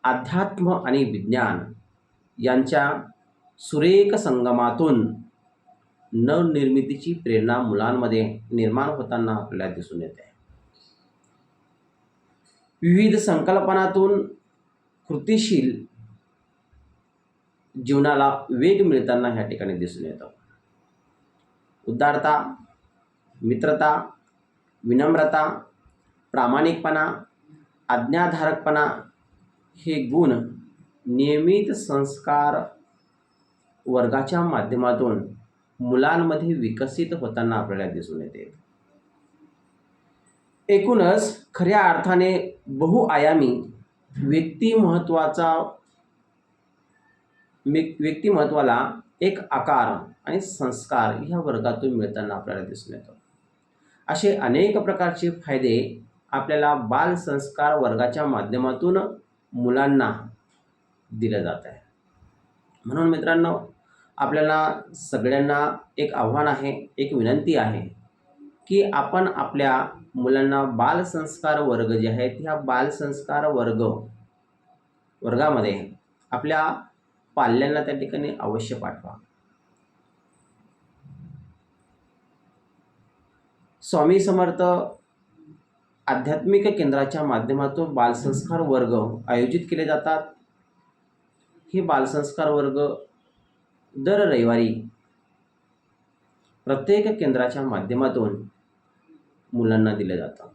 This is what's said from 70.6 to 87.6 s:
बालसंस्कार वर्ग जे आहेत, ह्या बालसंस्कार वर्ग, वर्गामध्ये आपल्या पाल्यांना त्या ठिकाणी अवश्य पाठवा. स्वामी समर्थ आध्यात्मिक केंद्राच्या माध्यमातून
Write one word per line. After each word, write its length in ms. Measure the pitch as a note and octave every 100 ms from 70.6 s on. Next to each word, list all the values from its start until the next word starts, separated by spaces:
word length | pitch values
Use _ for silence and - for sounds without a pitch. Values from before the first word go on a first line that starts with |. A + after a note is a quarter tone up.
बालसंस्कार 960 | C3+ A2+ B2 E3+ F3+ E3 D#3 - D#3 D3
वर्ग 300 | C#3+ A2+ A2
जे 180 | A2+ A2+
आहेत, 320 | A#2 B2+ -
ह्या 140 | D#3 D#3
बालसंस्कार 920 | C3+ B2+ C#3 D3 C#3+ C#3 - D3 D3+
वर्ग, 360 | C3 A2+ A2 A2+ - - - _ _ _ _ _ _ _ _ _ _
वर्गामध्ये 720 | A#2 A#2+ D3+ C3 G#2 G2 G2 - _ _ _
आपल्या 440 | B2 D3 D#3 D#3 - - _ _ _ _ -
पाल्यांना 480 | B2 A#2+ C#3 D3+
त्या 140 | D3 C#3
ठिकाणी 360 | C3 D3 D3 -
अवश्य 360 | A2 - - B2+
पाठवा. 400 | F#2 F2 F2 - _ _ _ _ _ _ _ _ _ _ _ _ _ _ _ _ _ _ - - - - - _ _ _ _ _ _ _ _ _ _ _ _ _ _ _ _ _ _ _ _ _ _ _
स्वामी 380 | - E3+ D3+ F#3+
समर्थ 420 | F#3+ F#3 F3 D#3+ F3+ F3+ - - _ _ _ _ D3+ D#3 _ _ _ _ -
आध्यात्मिक 600 | B2+ B2+ D3+ F3 G3+ G3+
केंद्राच्या 560 | - D3 C3+ C#3 D#3+
माध्यमातून 720 | D3 A#2 A2+ C3+